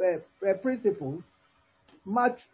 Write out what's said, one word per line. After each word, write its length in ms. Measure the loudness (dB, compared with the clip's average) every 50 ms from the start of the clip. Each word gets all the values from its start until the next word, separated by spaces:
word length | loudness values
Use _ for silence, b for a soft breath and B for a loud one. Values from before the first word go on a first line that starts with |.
uh, 160 | 0 0 0 -2 -4 -12 _ _ -2
uh, 120 | 0 0 0
principles, 600 | 0 -2 -2 0 0 0 0 0 -4 -6 -8 -8 -12 -16 _ _ _ _ _ _ _ _ _ _ _ _ -20 _ _
mat-, 340 | -4 0 2 2 2 2 -2 -8 _